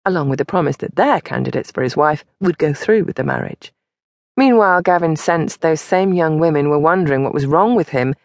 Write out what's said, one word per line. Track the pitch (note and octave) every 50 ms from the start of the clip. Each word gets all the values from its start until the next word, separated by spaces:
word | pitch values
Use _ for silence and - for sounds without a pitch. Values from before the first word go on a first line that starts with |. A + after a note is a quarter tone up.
| -
along | G3 F#3 E3 C#3+
with | C3+ C3+ C#3
the | C#3
promise | - - F3+ D#3 C#3+ C#3+
that | - - - -
their | - A#3 D4 B3+ E3+
candidates | - - - - B2+ C3 C3 - - -
for | - - C3
his | B2+ -
wife | C#3+ D3 D3+ D3+ - - _ _ _
would | G3 F3 D#3+
go | - D#3 D3+ C#3
through | - - - A3 A3 D#3+
with | D3+ -
the | - C3+
marriage. | C#3 - - - - - - - - _ _ _ _ _ _ _ _ _ _ _ _ _
Meanwhile, | B3+ C4+ C4 A#3+ A3+ G#3 F#3+ F3+ F3+
Gavin | F3 F#3 F3+ E3+ E3+ D#3+ D#3
sensed | D3+ - F3+ E3+ E3 D#3 - - -
those | - E3 D#3+ D#3
same | - - F#3 F#3 F#3+ G3 F#3
young | F3 E3 D#3+ D#3
women | D3+ E3 E3 D3+ D3 C#3+ D3
were | D3 D3
wondering | D3 D#3+ F3+ F#3+ F3 C#3+ C#3 C3+ C3+
what | - -
was | D3 C#3
wrong | C#3 D3+ F3 G3+ A#3 B3
with | G#3 D#3 -
him | - B2+ B2+ C3 C#3+ -